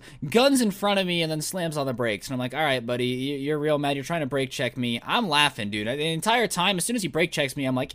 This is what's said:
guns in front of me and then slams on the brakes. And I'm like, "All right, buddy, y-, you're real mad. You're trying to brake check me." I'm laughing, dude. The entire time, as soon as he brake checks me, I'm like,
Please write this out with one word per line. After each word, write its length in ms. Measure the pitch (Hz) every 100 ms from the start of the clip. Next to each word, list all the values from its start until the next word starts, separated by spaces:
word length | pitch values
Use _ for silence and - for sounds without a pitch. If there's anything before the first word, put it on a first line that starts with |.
| - - 147
guns 320 | 220 269 269
in 100 | 220
front 300 | 175 202 196
of 40 | 185
me 160 | 170
and 80 | 160
then 120 | 156
slams 340 | 147 190 165 151
on 100 | 139
the 80 |
brakes. 340 | 120 117 101 -
And 60 |
I'm 60 | 127
like, 140 | 123
"All 100 | 131
right, 220 | 156 131 117
buddy, 240 | 123 123
y-, 280 | 127 135 143
you're 200 | 139 151
real 180 | 151 147
mad. 200 | 143 143
You're 80 | 131
trying 160 | 170
to 40 | 135
brake 260 | 139 131
check 260 | - 127 127
me." 240 | 123 117 -
I'm 220 | 202 214
laughing, 420 | 147 147 - 104
dude. 180 | 107 104
The 200 | 143 156
entire 400 | 165 214 240 214
time, 300 | - 180 185
as 80 | 165
soon 100 | 240
as 60 |
he 80 | 175
brake 220 | 151 170
checks 260 | - 139 147
me, 80 | 131
I'm 100 | 127
like, 180 | 123